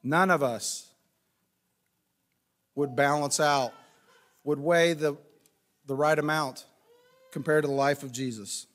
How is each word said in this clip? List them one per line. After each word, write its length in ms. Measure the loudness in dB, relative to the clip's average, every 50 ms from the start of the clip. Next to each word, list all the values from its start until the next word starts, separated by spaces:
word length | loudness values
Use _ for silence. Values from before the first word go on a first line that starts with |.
None 300 | -2 0 2 2 4 4
of 100 | 4 2
us 500 | 2 -2 -2 -4 -8 -8 -10 -10 -14 _ _ _ _ _ _ _ _ _ _ _ _ _ _ _ _ _ _ _ _ _ _ _ _ _ _ _ _ _ _ _ _ _ _ _ _ _ _
would 220 | -4 -4 -2 0
balance 440 | 0 2 2 2 0 0 -2 0 2
out, 340 | 2 4 4 2 0 -2 -6 -14 -20 _ _ _ _ _ _ _ _ _ _ _ _
would 160 | -4 -4 -2
weigh 340 | 0 2 4 4 4 2 2
the, 220 | 0 -2 -4 -4 -4 -16 _ _ _ _ _ _ _ _ _ _ _ _
the 100 | -8 -2
right 220 | 0 2 2 2
amount 480 | 2 0 0 0 -2 -2 -4 -8 -14 -20 _ _ _ _ _ _ _ _ _ _ _ _ _
compared 320 | -12 -8 -2 2 2 2 2
to 40 |
the 60 | 0 0
life 280 | 0 2 0 0 -2
of 100 | -6 -12
Jesus. 540 | -8 -8 -8 -8 -8 -10 -12 -12 -12 -14 -14 _ _